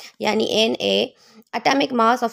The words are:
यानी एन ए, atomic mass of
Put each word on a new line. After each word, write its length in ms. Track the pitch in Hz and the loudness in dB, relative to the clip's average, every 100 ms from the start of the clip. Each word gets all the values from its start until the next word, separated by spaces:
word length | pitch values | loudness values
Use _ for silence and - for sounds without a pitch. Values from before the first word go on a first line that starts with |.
| - - | -20 -6
यानी 240 | 214 214 - | -2 -2 0
एन 260 | 214 226 | 0 0
ए, 400 | - 202 196 254 _ _ 220 - 240 | 0 0 0 -2 _ _ -20 -10 -2
atomic 340 | 247 277 277 | 0 2 0
mass 320 | 240 226 247 | 2 2 2
of 80 | 233 | -2